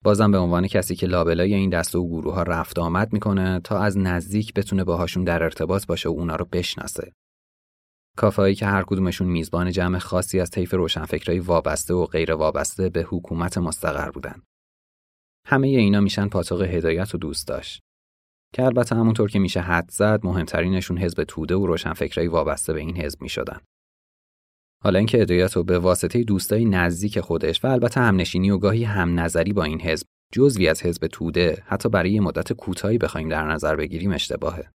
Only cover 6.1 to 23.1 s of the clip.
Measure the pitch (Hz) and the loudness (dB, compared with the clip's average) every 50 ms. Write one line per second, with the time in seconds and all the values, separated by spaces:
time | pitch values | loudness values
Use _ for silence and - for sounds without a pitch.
6.1 | 82 73 85 85 78 82 90 87 - 87 90 - - - - - - - - - | -2 -2 -2 -4 -4 -4 -6 -4 -4 -4 -4 -4 -6 -8 -10 -10 -10 -10 -10 -12
7.1 | _ _ _ _ _ _ _ _ _ _ _ _ _ _ _ _ _ _ _ _ | _ _ _ _ _ _ _ _ _ _ _ _ _ _ _ _ _ _ _ _
8.1 | _ - - 107 95 - 98 95 98 98 - 98 98 95 92 - 101 95 95 90 | _ 0 0 2 4 4 4 4 4 2 2 2 2 2 0 0 0 0 0 0
9.1 | 90 - 95 92 87 85 80 - - 87 87 90 90 90 87 90 90 90 - - | 0 -2 -2 0 0 0 -2 -2 -2 -2 0 0 0 0 0 0 0 -2 -4 -2
10.1 | - 92 92 - - 95 90 85 - - 90 90 - 92 87 80 - - 78 - | -2 -2 -2 0 0 -2 -2 0 -2 -4 -4 -2 0 0 0 0 -2 -4 -4 -4
11.1 | - 80 - - 85 92 87 90 87 82 - 73 76 78 - - 90 90 85 - | -4 -4 -2 -2 -2 -2 0 2 2 2 2 0 -2 -2 -2 -2 0 0 0 0
12.1 | - 80 80 78 80 78 78 78 76 71 71 - - - 95 92 87 85 82 - | 0 -2 0 0 0 0 0 0 0 -2 -4 -4 -4 -2 -4 -2 -2 -2 -4 -4
13.1 | - 87 85 - 85 82 85 87 - - 90 82 78 - - 85 76 69 - 69 | -6 -8 -6 -6 -6 -4 -4 -4 -4 -4 -4 -4 -6 -4 -4 -4 -4 -2 -6 -8
14.1 | - - 69 - - - - _ _ _ _ _ _ _ _ _ _ _ _ _ | -8 -10 -12 -12 -14 -14 -20 _ _ _ _ _ _ _ _ _ _ _ _ _
15.1 | _ _ _ _ _ _ _ - - 135 135 135 135 127 113 101 101 104 101 98 | _ _ _ _ _ _ _ 0 2 2 2 4 4 4 4 4 4 4 2 2
16.1 | - - 101 101 - 95 85 - 92 90 98 87 90 87 80 82 82 85 95 107 | 0 0 -2 -2 0 -2 -2 -2 -2 -2 -2 0 0 0 0 0 0 0 -2 -4
17.1 | - 85 78 78 71 71 - - 65 - - - - - _ _ _ _ _ _ | -4 -6 -6 -6 -8 -8 -8 -8 -8 -8 -8 -12 -16 -18 _ _ _ _ _ _
18.1 | _ _ _ _ _ _ _ _ _ - 127 131 135 123 120 - 123 117 117 113 | _ _ _ _ _ _ _ _ _ 2 2 2 4 2 2 2 2 2 4 4
19.1 | 113 110 113 101 - 104 98 87 - 92 85 90 87 85 85 - - - 101 107 | 4 4 2 2 2 2 0 2 0 -2 -2 0 0 0 0 -2 0 2 2 2
20.1 | 107 98 95 95 90 87 85 - - 82 85 90 95 90 90 - 90 87 98 87 | 2 2 0 0 0 0 -2 -2 -2 -2 0 2 0 0 0 -2 -2 -2 -2 -2
21.1 | 85 - 78 - - - 80 78 90 92 101 90 82 80 - 85 80 - 85 73 | -2 -2 -4 -4 -4 -8 -4 0 0 0 2 2 0 0 -2 -4 -4 -4 -4 -4
22.1 | - - 85 85 82 82 76 73 73 - - - 80 78 73 80 87 87 78 76 | -2 -2 -2 0 0 0 0 0 -2 -4 -4 -4 -4 -4 -4 -6 -6 -6 -6 -6